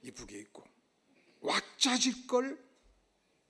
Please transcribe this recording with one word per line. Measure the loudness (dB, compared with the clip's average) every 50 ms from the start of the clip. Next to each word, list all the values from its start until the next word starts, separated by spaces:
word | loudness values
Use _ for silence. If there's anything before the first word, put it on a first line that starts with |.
| -16
이쁘게 | -16 -16 -14 -16 -14 -12 -14
입고, | -14 -14 _ -20 -20 -20 _ _ _ _ _ _ _ _ _ _ _ _ _ _
왁자지껄 | -2 0 0 0 0 -2 -2 0 2 2 4 4 2 2 0 -2 -6 0 2 2 2 0 -4 -10 -14 -20 _ _ _ _ _ _ _ _ _ _ _ _ _ _ _ _